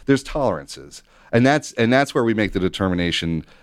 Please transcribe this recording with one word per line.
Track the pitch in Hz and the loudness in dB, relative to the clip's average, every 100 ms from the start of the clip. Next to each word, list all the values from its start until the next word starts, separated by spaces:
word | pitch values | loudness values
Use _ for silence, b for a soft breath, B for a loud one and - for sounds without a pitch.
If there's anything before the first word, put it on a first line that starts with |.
| - | 0
there's | 135 | 0
tolerances. | - 156 123 80 69 - 71 - _ b b | 0 -2 -2 -2 -8 -18 -18 -20 _ b b
And | 117 131 | 2 4
that's, | 151 - | 2 -2
and | - 117 | 0 2
that's | 131 139 | 4 2
where | 143 117 | 0 0
we | |
make | 107 101 | 0 0
the | 95 | 0
determination. | 92 - 95 87 85 - 82 80 - b | -2 0 -2 0 -2 -2 -2 -4 -6 b